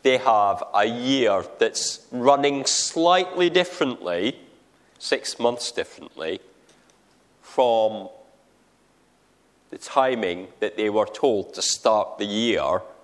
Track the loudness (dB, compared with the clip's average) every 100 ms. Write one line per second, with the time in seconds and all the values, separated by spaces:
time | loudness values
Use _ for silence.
0 | 4 4 4 4 4 0 -2 0 0 0
1 | -2 2 2 2 -2 -2 -2 0 -6 -8
2 | _ 0 4 4 2 0 -2 -2 -2 0
3 | 4 4 0 0 2 2 0 -2 -2 -2
4 | -4 -2 -2 -6 -20 _ _ _ _ _
5 | -4 -4 -4 -2 -2 -2 -8 -8 -10 -12
6 | -20 -10 -8 -8 -12 _ _ _ _ _
7 | _ _ _ _ -10 0 2 2 0 -2
8 | -12 -18 -20 _ _ _ _ _ _ _
9 | _ _ _ _ _ _ _ -18 -4 0
10 | 0 0 -2 -4 -10 -6 -6 -2 0 0
11 | -2 0 0 0 -4 -8 -6 0 2 2
12 | 0 -6 -6 -2 0 0 0 -2 -6 -20